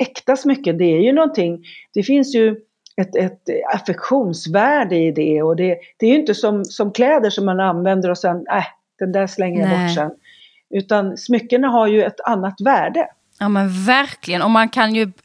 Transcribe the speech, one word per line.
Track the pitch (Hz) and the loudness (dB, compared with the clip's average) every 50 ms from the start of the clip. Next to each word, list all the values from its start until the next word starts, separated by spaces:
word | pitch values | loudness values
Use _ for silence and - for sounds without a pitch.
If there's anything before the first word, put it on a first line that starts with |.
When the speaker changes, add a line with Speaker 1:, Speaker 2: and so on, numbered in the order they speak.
Speaker 1:
äkta | 254 - - - - - 269 | -6 -6 -6 -6 -2 0 0
smycken, | 262 - 285 277 277 - 180 165 165 | 2 2 0 0 2 0 -2 0 2
det | 180 | 2
är | 170 160 160 | 2 4 4
ju | 190 240 | 4 4
någonting, | 277 311 320 302 311 220 175 170 170 170 - - - - - _ _ | 4 4 2 2 0 -2 -2 -2 -4 -6 -12 -20 -20 -20 -20 _ _
det | 208 | -4
finns | 196 233 277 285 269 277 277 | 0 2 2 2 2 2 2
ju | 233 220 220 214 220 - _ _ _ _ - _ | 2 2 2 0 -2 -10 _ _ _ _ -12 _
ett, | - 185 190 190 | -4 -4 -2 0
ett | - 185 185 190 _ _ - - - - - - | -2 -2 -2 -4 _ _ -6 -4 -4 -2 -2 -4
affektionsvärde | 196 - - 170 - - - 254 277 240 180 165 165 - 160 165 196 214 262 294 294 247 180 185 | -4 -4 -6 -6 -6 -2 -2 0 0 0 -2 -4 -6 -8 -2 0 0 2 2 2 0 0 0 0
i | 165 165 165 | 0 0 0
det. | 147 156 151 156 156 151 | 0 0 0 0 0 0
Och | 156 160 170 | 2 0 0
det, | 170 180 185 175 175 - - _ _ | 0 0 -2 -2 -4 -8 -20 _ _
det | 220 | 2
är | 226 | 4
ju | 262 311 | 4 4
inte | 302 302 214 | 2 0 -2
som, | - - 214 208 208 196 | 0 0 0 0 -2 -4
som | - - - 214 202 | -6 -4 -4 -4 -4
kläder | 202 - 247 269 311 294 220 208 | 0 0 2 2 4 2 2 0
som | 196 - 202 | 0 -2 -2
man | 196 185 185 | -2 0 0
använder | 190 190 170 170 175 190 190 190 185 180 | 0 0 0 0 0 0 0 0 0 -2
och | 180 175 | -2 -2
sen, | - 185 170 | -2 -2 -2
äh, | 175 165 - 208 202 170 - - _ _ _ _ _ | -2 -4 -2 -2 -2 -2 -4 -12 _ _ _ _ _
den | 190 185 | -6 -2
där | 185 196 196 | -2 -2 -2
slänger | 190 - - 190 185 175 175 | -2 -4 -4 -4 -2 0 0
jag | 170 190 | 0 0
Speaker 2:
Nej. | 180 180 180 | 0 0 0
Speaker 1:
bort | 175 170 | -2 -2
sen. | 165 151 160 - _ _ _ _ _ - _ _ _ _ _ - | -2 -4 -6 -8 _ _ _ _ _ -20 _ _ _ _ _ -6
Utan | 196 196 - 220 208 196 196 - | -6 -2 0 0 0 0 -2 -6
smyckena | - - - 240 220 226 233 247 247 269 269 | -10 -2 -2 -2 -2 0 0 0 0 2 2
har | 240 240 220 | 2 2 2
ju | 214 214 214 | 4 4 2
ett | 190 190 208 - - | 2 0 -2 -4 -4
annat | - 233 190 185 196 190 - | -2 -2 -2 -2 -6 -6 -2
värde. | 202 262 277 202 156 165 156 330 - - - _ _ _ _ _ | 0 2 2 2 2 0 -2 -2 -4 -4 -6 _ _ _ _ _
Speaker 2:
Ja, | 202 208 | -2 0
men | 202 196 196 190 185 185 190 | 0 0 0 0 -2 -2 0
verkligen. | 214 247 269 277 277 - - - - 175 - | 2 2 2 2 0 -6 -14 -8 -6 -4 -2
Och | - 208 | 2 2
man | 226 220 220 220 | 4 4 2 2
kan | - 254 226 214 220 | 2 0 0 2 2
ju | 220 220 196 185 _ | 0 -2 -2 -4 _